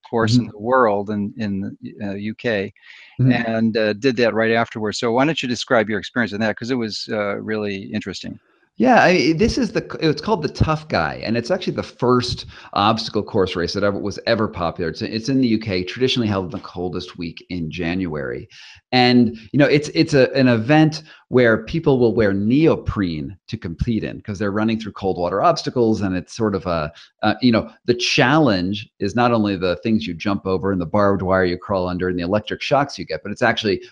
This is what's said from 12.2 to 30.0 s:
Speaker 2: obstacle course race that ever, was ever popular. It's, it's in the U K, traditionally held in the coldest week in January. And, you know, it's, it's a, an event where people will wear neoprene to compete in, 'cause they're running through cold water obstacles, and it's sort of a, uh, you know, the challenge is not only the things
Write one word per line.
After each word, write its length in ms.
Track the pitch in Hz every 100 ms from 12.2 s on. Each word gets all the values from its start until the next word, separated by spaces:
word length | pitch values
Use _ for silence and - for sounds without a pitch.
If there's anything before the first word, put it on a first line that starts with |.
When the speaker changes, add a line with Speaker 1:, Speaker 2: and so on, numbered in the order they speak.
| 120 - - - -
Speaker 2:
obstacle 500 | - 104 113 - 107
course 320 | - 107 92
race 200 | 90 85
that 80 | 101
ever, 140 | 101 98
was 200 | 101 90 -
ever 220 | 110 107
popular. 400 | - 85 87 82
It's, 140 | 78
it's 260 | 110 113 127
in 140 | 131
the 60 | 123
U 100 | 107
K, 260 | 110 92
traditionally 440 | 90 - 131 123 110
held 180 | 98 90
in 40 |
the 80 | 92
coldest 540 | - 90 90 90 - -
week 260 | 85 - -
in 200 | 90 80
January. 800 | 80 85 90 90 76 65 62 - - - - _
And, 460 | 127 123 123 113 - -
you 60 | 135
know, 80 | 139
it's, 240 | 147 147
it's 220 | 165 160
a, 180 | 143 127
an 140 | 139 127
event 540 | 117 113 156 156 156 - - -
where 340 | 123 120 110
people 340 | - 160 156 131
will 160 | 120
wear 180 | 113 104
neoprene 1040 | 98 107 135 156 107 - 107 90 78 69 98 -
to 100 | 110
compete 440 | 92 80 - 110
in, 160 | 71 55
'cause 160 | - 92
they're 120 | 104
running 300 | 104 110 110
through 120 | 107
cold 260 | - 98 85
water 240 | 87 95
obstacles, 580 | 170 165 - 127 113 110
and 160 | 98 90
it's 180 | -
sort 200 | - 107
of 100 | 95
a, 260 | 87 82 78 - - _
uh, 120 | 107 107
you 100 | 127
know, 180 | 110 - -
the 100 | -
challenge 920 | 120 - - 127 156 139 95 90 107 110 -
is 160 | 101
not 160 | 120 120
only 260 | 117 104 95
the 200 | 90 87
things 240 | 113 110